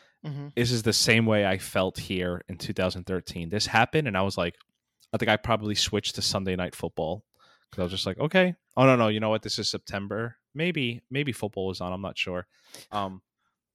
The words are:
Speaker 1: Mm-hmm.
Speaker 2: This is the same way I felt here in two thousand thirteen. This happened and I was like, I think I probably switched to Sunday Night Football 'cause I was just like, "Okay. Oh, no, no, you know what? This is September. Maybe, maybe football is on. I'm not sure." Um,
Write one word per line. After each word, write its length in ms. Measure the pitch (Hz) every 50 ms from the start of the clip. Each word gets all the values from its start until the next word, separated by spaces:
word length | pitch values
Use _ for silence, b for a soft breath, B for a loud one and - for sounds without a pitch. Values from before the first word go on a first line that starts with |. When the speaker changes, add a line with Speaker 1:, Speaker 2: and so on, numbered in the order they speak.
| B B B B B
Speaker 1:
Mm-hmm. 220 | 151 143 143 143 147 -
Speaker 2:
This 160 | - 120 120 127
is 100 | 117 104
the 100 | 110 104
same 340 | - - - 113 113 113
way 180 | 113 107 104 101
I 120 | 95 92 92
felt 400 | - - - 101 95 92 - -
here 440 | - - 95 90 90 90 87 90 - -
in 80 | 92
two 160 | - - - 98
thousand 320 | - 95 92 - 92 87
thirteen. 460 | - 92 92 - - - 90 85 82
This 160 | 90 107 -
happened 420 | - - 110 117 - - 156 151 131
and 80 | 98
I 60 | 92 95
was 160 | 98 - -
like, 180 | 87 87 - _ _ _ _ _ _ _ _ _ _ _ -
I 60 | -
think 100 | 117 110
I 60 | 107
probably 380 | 107 - - 113 104 107 107 104
switched 400 | - - - - 101 - - -
to 60 | - 98
Sunday 340 | - - 104 98 95 92
Night 180 | 90 90 90 -
Football 500 | - - 85 - - 82 78 87 107 - _ _ b b b b b b b
'cause 100 | - -
I 20 | 90
was 100 | 87 95
just 140 | 95 -
like, 120 | 98 92 -
"Okay. 360 | 156 151 - 185 185 180 175 _ _ _ -
Oh, 100 | - 127
no, 100 | 135 131
no, 120 | 123 113 110
you 120 | 107 107
know 100 | 110 110
what? 120 | 110 107 -
This 160 | 107 - -
is 80 | 104 -
September. 680 | - 98 - - - 101 98 101 104 104 113 117 117 _ _ _ -
Maybe, 460 | 135 160 180 170 156 135 120 117 120 _ -
maybe 200 | 127 135 147 143 107
football 380 | - - 104 - 98 95 95
is 100 | 92 -
on. 120 | 90 90 92
I'm 80 | 92
not 180 | 98 90 - -
sure." 280 | - 98 90 90 87 B B B B B B B B B
Um, 320 | - 104 101 95 95 92 _ _ _ _ _ _ _ _ _ _ _